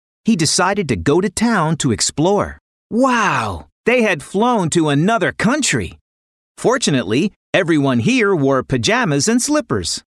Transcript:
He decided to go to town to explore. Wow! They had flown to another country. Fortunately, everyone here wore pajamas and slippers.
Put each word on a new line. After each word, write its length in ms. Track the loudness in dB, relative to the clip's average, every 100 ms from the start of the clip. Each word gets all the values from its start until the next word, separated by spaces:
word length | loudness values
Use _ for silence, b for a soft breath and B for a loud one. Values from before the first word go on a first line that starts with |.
| _ _
He 100 | -2
decided 540 | 0 0 0 0 0 -2
to 80 | -2
go 240 | 2 2
to 100 | 0
town 460 | 0 0 2 0 0
to 160 | 0
explore. 680 | 0 -2 0 0 0 -2 -8 _ _ _
Wow! 800 | 0 2 2 0 -2 -4 -8 -12 _ -2
They 160 | 0
had 200 | 0 -2
flown 480 | -4 -2 0 0 0
to 180 | 0 2
another 420 | 2 2 0 -2
country. 680 | 0 -2 0 -2 -4 -6 -12 _ _ _ _ _ -4
Fortunately, 760 | 0 0 0 -2 0 -2 -2 -4 _
everyone 480 | -2 2 2 2 0
here 340 | 0 2 2
wore 300 | 2 2 0
pajamas 640 | 0 -2 0 0 0 0 2
and 120 | 0
slippers. 600 | 0 -2 -2 -4 -4 -8